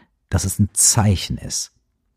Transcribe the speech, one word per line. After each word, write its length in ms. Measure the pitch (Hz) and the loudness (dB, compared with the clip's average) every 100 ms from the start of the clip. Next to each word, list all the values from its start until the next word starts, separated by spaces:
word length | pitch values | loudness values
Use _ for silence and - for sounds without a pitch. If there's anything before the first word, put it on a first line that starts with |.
| _ _ _ | _ _ _
dass 160 | 90 | -2
es 140 | 98 - | -2 0
ein 100 | 101 | 0
Zeichen 640 | - - - 104 92 - 117 | 2 2 4 2 2 -2 -8
ist, 340 | - - - _ _ _ _ | -8 -8 -10 _ _ _ _